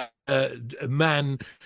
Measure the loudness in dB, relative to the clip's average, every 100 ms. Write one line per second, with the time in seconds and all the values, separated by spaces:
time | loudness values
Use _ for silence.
0 | -12 _ 0 0 0 -4 -12 -8 -2 2
1 | 4 4 0 -4 -8 -18